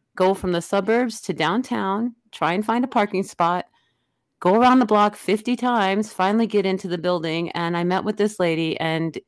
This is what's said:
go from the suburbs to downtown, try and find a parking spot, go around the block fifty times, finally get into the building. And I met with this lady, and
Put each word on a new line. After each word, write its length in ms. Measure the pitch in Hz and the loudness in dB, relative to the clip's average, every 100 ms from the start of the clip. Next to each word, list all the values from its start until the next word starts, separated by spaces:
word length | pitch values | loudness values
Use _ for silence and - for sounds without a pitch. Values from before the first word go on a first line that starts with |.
| _ - | _ 0
go 160 | 185 | 2
from 180 | 196 185 | 2 0
the 100 | 170 | -2
suburbs 600 | - 196 190 233 247 220 | 0 -2 2 0 0 -4
to 120 | - | -6
downtown, 800 | 165 156 214 262 226 196 202 240 - _ | -2 0 0 -2 -2 -2 -2 -4 -8 _
try 180 | - 156 | -4 -2
and 140 | 180 214 | -2 -2
find 180 | 233 | -2
a 60 | 233 | 0
parking 340 | 240 208 185 | 0 0 -2
spot, 420 | 190 - 170 180 - _ _ _ _ _ _ - | -4 0 0 0 -6 _ _ _ _ _ _ -2
go 120 | 180 | 2
around 240 | 214 247 254 | 4 6 6
the 80 | 233 | 4
block 300 | 208 208 - | 4 2 0
fifty 400 | - 208 214 247 | -2 -2 -2 -2
times, 580 | 247 240 190 196 214 | 0 0 2 0 -2
finally 320 | - 185 220 226 | -2 0 2 2
get 220 | 208 190 | 2 0
into 200 | 190 185 | -2 -4
the 120 | 175 | -4
building. 500 | 175 180 160 165 170 | 0 0 0 -2 -4
And 240 | - 170 175 | -4 -2 0
I 80 | |
met 200 | 175 185 | 0 0
with 140 | 208 208 | 0 0
this 220 | 208 208 | 0 0
lady, 400 | 175 160 160 - | 0 0 -2 -2
and 380 | 160 160 165 - | -2 -2 -4 -6